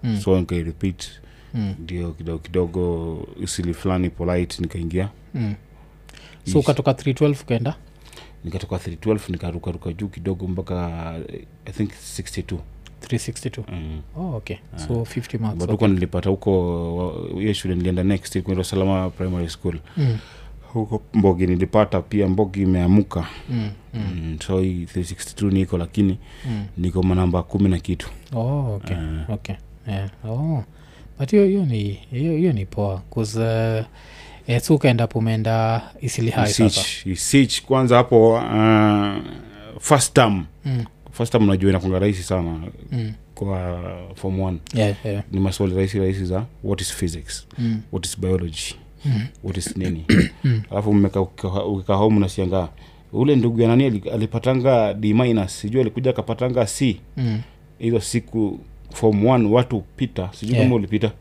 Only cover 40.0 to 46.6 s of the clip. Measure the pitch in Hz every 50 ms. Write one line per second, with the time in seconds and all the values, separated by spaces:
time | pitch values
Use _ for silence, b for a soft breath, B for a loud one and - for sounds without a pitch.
40 | - - - 143 123 110 101 95 82 76 - - - 143 131 123 113 - - -
41 | - - - - 117 117 - 117 107 101 98 92 95 98 95 92 87 95 92 92
42 | 98 104 101 92 90 - 95 92 87 85 82 80 80 95 - - - - - 120
43 | 113 107 107 - - - - - 101 98 98 92 90 90 87 87 87 90 90 87
44 | 87 92 92 - - 95 92 92 95 95 90 82 - - - 120 107 101 101 -
45 | - 113 101 101 101 - - 95 98 95 92 - 104 95 90 95 95 95 98 104
46 | 95 95 95 95 95 87 92 95 110 123 - -